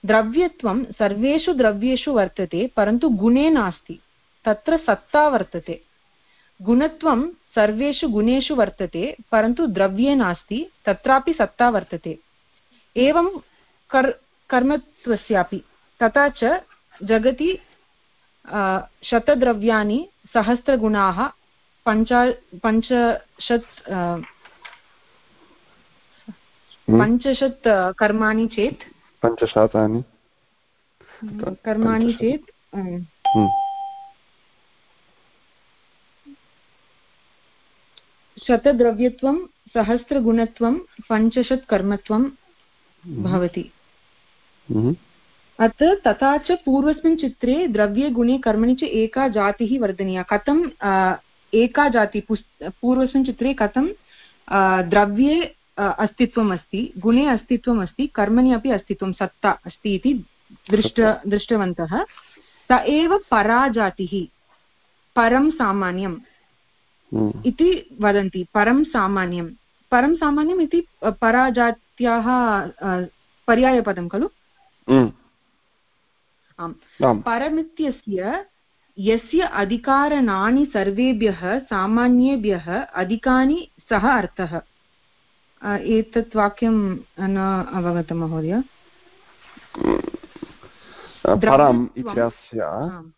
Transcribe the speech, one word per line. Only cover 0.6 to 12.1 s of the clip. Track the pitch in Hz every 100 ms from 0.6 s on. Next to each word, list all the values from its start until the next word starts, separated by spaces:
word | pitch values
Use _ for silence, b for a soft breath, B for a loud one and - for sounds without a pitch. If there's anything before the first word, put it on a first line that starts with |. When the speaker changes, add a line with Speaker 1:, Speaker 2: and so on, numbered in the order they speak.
| 226 208
Speaker 1:
सर्वेषु | 247 - 202 202 254 311 339
द्रव्येषु | 285 226 202 247 254 -
वर्तते, | 254 190 - 180 170 254
परन्तु | - 202 240 320
गुणे | 208 220 254 311
नास्ति, | 302 196 - - 165 _ _ _ _ 226
तत्र | 214 - 330
सत्ता | 320 202 _ 294 302
वर्तते। | 247 190 170 165 165 _ _ _ _ _ _ _ _
गुणत्वं | 190 240 311 320 311 240 320
सर्वेषु | 349 _ - 208 214 285 277 311
गुणेषु | 208 220 262 262 277
वर्तते, | 196 - 185 165 240 - -
परन्तु | 220 226 240 320
द्रव्ये | 190 196 196 269 277
नास्ति, | 196 175 _ 220 349 _ -
तत्रापि | 185 262 262 269
सत्ता | 320 202 - 240
वर्तते। | 214 - 170 170